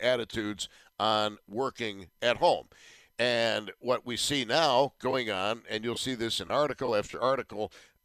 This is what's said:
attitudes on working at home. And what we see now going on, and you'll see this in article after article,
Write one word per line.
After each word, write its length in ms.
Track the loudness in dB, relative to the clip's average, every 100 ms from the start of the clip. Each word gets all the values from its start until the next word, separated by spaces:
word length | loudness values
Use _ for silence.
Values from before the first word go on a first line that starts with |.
attitudes 680 | 0 0 -2 -4 -4 -6 -10 -14 -16 -2
on 380 | 2 4 2 -4 -8
working 640 | -4 -4 -4 -6 -8 -14 _
at 160 | 0 4
home. 300 | 4 2 -2 -20 -20 -20 _ -2
And 540 | 0 2 2 0 -4 -6
what 260 | -2 -2 -2
we 120 | -4
see 260 | 0 0
now 500 | 2 2 4 4 2 0
going 320 | -2 -2 -2
on, 320 | -2 -2 -4 -6
and 160 | -4 -4
you'll 100 | -4
see 200 | -4 -4
this 260 | -2 -2
in 100 | -2
article 440 | 0 0 -2 0 0
after 260 | -2 -2
article, 500 | 0 0 -4 -6 -8 -8 -20 _